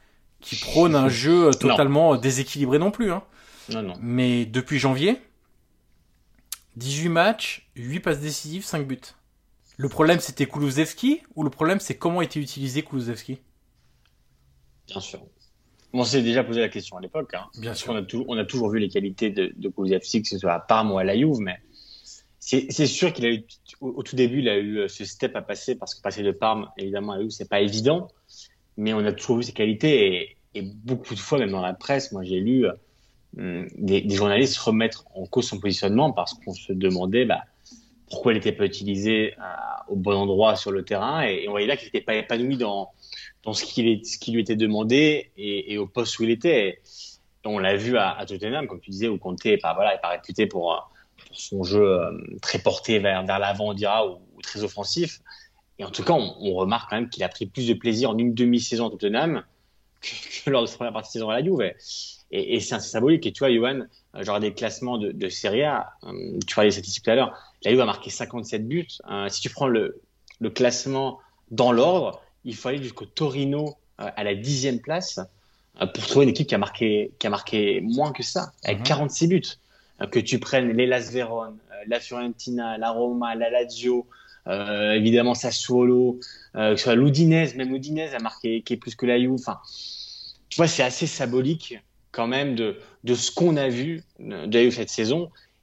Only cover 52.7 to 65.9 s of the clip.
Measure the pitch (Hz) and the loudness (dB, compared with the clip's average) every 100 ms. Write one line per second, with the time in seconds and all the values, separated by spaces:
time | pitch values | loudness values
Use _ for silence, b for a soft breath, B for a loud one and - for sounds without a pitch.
52.7 | - - 110 98 95 95 98 101 101 107 | 0 0 0 2 0 0 0 0 -2 -4
53.7 | 98 101 110 104 90 - - - 107 104 | -2 0 2 0 -4 -16 -18 -12 -6 -6
54.7 | - 101 165 165 - - B B B _ | -6 -6 -2 -4 -6 -20 B B B _
55.7 | - 92 - - 165 101 - 98 90 95 | -16 -12 -4 2 2 2 -4 -2 0 0
56.7 | 117 - 107 120 - 90 - 101 - 120 | 0 -2 -6 -4 -4 -6 -6 -10 -4 0
57.7 | 110 117 110 127 110 120 113 120 120 113 | 0 0 0 0 0 0 2 4 2 0
58.7 | 113 117 101 101 110 160 131 - _ _ | -2 -4 -2 -2 0 0 -2 -8 _ _
59.7 | _ _ _ - - - - - 135 113 | _ _ _ -14 -12 -12 -8 0 2 2
60.7 | - 120 113 107 117 110 117 160 175 98 | -2 -8 -8 -8 -6 -2 0 2 2 0
61.7 | - B B B B B 98 - 113 107 | -4 B B B B B -4 0 -2 -2
62.7 | 113 - 113 131 165 117 - 139 117 120 | -6 -4 2 4 4 2 0 2 4 2
63.7 | 135 113 b b - 98 104 107 98 113 | -2 -8 b b -10 -4 -2 -2 -4 -6
64.7 | - 123 120 101 - 95 - 107 107 147 | -6 -6 -4 -4 -4 -6 -4 -2 0 0
65.7 | 123 - | 0 -6